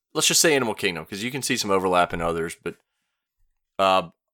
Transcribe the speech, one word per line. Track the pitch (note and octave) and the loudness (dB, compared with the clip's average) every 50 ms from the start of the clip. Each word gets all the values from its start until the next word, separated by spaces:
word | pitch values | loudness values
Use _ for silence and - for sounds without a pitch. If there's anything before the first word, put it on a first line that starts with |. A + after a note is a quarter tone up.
| _ _ - | _ _ -6
let's | D#3 D3+ - | -2 0 0
just | E3+ - | 2 4
say | - E3+ D3 | 4 4 4
Animal | C3+ B2+ A2+ G2+ | 2 0 0 -4
Kingdom, | - - G2 F2 D#2+ D#2 | -2 -2 -4 -2 -4 -8
'cause | - G#2+ F#2+ G#2+ | -10 -10 -8 -8
you | B2 | -8
can | C3+ C#3 A#2+ | -8 -6 -4
see | - C3 | -4 -4
some | A2 - G#2 | -2 0 0
overlap | G2 F#2+ F#2 F#2+ F2+ F2+ F2 - | 0 2 2 4 4 4 2 2
in | - F2 | 0 -4
others, | E2 E2+ E2 E2+ E2 E2+ - - | -4 -4 -2 -4 -4 -6 -8 -10
but, | - F2 - _ _ _ _ _ _ _ _ _ _ _ _ _ _ _ _ _ _ _ _ - | -10 -12 -12 _ _ _ _ _ _ _ _ _ _ _ _ _ _ _ _ _ _ _ _ 0
uh, | G2 F#2+ F#2+ F#2+ F2 E2 _ _ _ _ | 2 2 4 2 0 -2 _ _ _ _